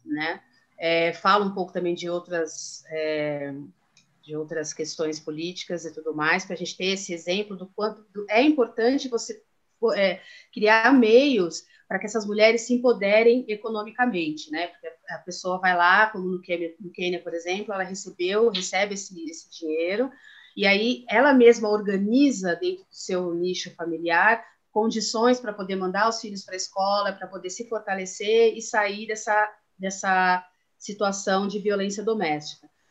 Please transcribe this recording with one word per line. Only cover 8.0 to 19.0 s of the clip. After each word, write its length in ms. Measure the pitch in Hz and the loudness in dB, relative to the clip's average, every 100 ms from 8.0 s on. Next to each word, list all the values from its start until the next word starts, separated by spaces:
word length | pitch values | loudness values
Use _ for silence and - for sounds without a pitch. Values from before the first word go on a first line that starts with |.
| _ | _
do, 120 | 208 208 | -12 0
é 140 | 220 | 4
importante 680 | 302 302 226 - 233 285 269 | 4 4 0 2 0 0 -2
você, 320 | 233 - - _ _ _ _ 226 202 | -6 -6 -12 _ _ _ _ 0 2
é, 260 | 190 - - - _ | 0 0 -10 -20 _
criar 400 | - 208 226 233 | 0 4 6 6
meios 680 | 269 214 233 285 226 170 - - _ _ | 6 8 8 6 2 0 -4 -16 _ _
pra 100 | 190 | -8
que 80 | 208 | -4
essas 220 | 226 202 | -6 -4
mulheres 340 | 208 220 233 | 4 4 4
se 140 | 240 247 | 0 0
empoderem 680 | 247 196 196 214 233 254 214 | 2 2 2 4 6 4 0
economicamente, 1040 | 208 220 214 220 220 247 180 156 151 - | -8 -6 -6 -6 -2 0 0 -4 -6 -8
né? 160 | 156 175 | -6 -6
Porque 200 | - 160 - - | -10 -16 -16 -14
a 80 | 165 | -14
pessoa 380 | 180 175 185 185 | -12 -8 -6 0
vai 180 | 185 175 | 0 4
lá, 320 | 175 196 220 | 6 6 4
como 200 | 208 185 | 0 -4
no 140 | 180 | -6
Quênia, 340 | 185 175 165 - | -4 -4 -6 -10
no 120 | 175 | -16
Quênia, 320 | - 180 175 | -6 -4 -4
por 100 | 170 | -6
exemplo, 400 | 165 170 196 214 | -8 -6 -6 -6
ela 100 | 190 | -6
recebeu, 680 | 185 190 185 175 180 208 233 | -6 -8 -12 -4 -2 2 2
recebe 440 | 185 185 190 208 | 2 -4 -2 -2
esse, 360 | 196 | -4